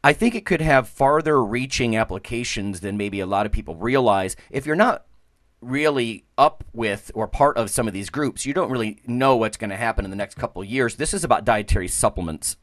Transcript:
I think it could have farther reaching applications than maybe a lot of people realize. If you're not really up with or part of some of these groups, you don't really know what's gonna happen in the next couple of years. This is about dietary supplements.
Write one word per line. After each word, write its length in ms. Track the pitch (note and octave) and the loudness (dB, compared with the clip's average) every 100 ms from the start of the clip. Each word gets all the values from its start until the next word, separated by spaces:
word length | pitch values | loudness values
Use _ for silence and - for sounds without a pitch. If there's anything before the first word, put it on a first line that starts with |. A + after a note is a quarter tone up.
I 80 | C#3+ | 4
think 220 | D3 A#3 | 4 0
it 100 | A#3 | 0
could 160 | - E3+ | -2 0
have 300 | D#3+ C3+ A2+ | 4 2 2
farther 520 | - C#3 D3+ D#3 D3 | 0 4 4 4 2
reaching 540 | G#2+ A#2+ C3 - A#2+ A2 | 2 -2 -4 0 0 0
applications 840 | A2+ F#2 - A#2 A#2+ - G2+ F2+ | -2 -4 -6 -6 -4 -4 -6 -6
than 180 | G2 G2+ | -6 -4
maybe 200 | G2+ G2 | -4 -4
a 60 | |
lot 220 | F#2+ G2 G#2 | -2 0 0
of 60 | |
people 220 | A2 - E2 | -2 -4 -6
realize. 600 | A2 C3+ A#2+ G2 F#2+ - - | 0 2 4 4 0 -6 -8
If 160 | C#3 C#3+ | -6 -2
you're 100 | D#3+ | 4
not 300 | A#3+ - _ - _ _ _ _ | 4 2 _ -20 _ _ _ _
really 640 | A#2+ C3+ D3+ C#3 A#2 G#2 _ - | -6 0 2 2 -2 -6 _ 4
up 280 | D3 - - | 4 2 -14
with 360 | A2+ A2 G2+ - | -4 -2 -2 -6
or 120 | G#2+ G#2+ | -6 -6
part 300 | - D3 B2+ | 2 4 4
of 140 | G#2 | -2
some 180 | - A2+ | -2 -2
of 60 | |
these 160 | F#2+ G2+ | -4 -8
groups, 340 | C#3+ C#3+ - | -4 -4 -4
you 80 | C3 | -4
don't 180 | D3 C#3 | -2 -2
really 300 | B2+ G#2+ G#2+ A#2+ | -2 -4 -6 -6
know 300 | A#2+ C3+ B2 | 2 4 4
what's 200 | A2 - | 2 -2
gonna 200 | G#2 F#2+ | -8 -2
happen 280 | A#2 A2 | -2 -2
in 60 | G2 | -4
the 80 | G2 | -6
next 160 | G2 | -8
couple 260 | - B2 F2+ | -6 -8 -8
of 80 | G2 | -4
years. 280 | C3 A#2+ - | 0 0 0
This 180 | D#3 | -4
is 100 | - | -2
about 220 | D#3+ G#2 A2+ | 2 2 4
dietary 420 | G#2+ G#2 G#2 F2+ | 0 2 0 0
supplements. 680 | - G#2+ F#2+ E2 D#2 - - | 0 0 0 -6 -4 -8 -10